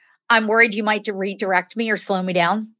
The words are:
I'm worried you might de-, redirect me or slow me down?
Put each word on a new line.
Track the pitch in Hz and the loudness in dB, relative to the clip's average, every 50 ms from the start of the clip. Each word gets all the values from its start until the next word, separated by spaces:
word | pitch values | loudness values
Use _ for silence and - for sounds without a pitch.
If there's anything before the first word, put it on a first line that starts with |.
| _ _ _ _ _ - | _ _ _ _ _ 0
I'm | 233 226 220 | 0 2 2
worried | 208 220 226 233 233 196 | 2 4 4 4 2 2
you | 220 214 | -2 -2
might | 214 214 208 214 | -2 -2 -2 -4
de-, | 220 196 | -6 -6
redirect | 190 190 202 190 196 208 190 185 180 180 - - | -4 -6 -6 -6 -6 -4 0 0 -2 -2 0 0
me | 220 233 220 | 0 0 0
or | 214 | -2
slow | - - - 196 185 185 | -4 -2 -2 -2 -2 -2
me | 185 175 | 0 0
down? | 180 170 170 196 220 220 - _ | 2 2 2 0 -2 -4 -8 _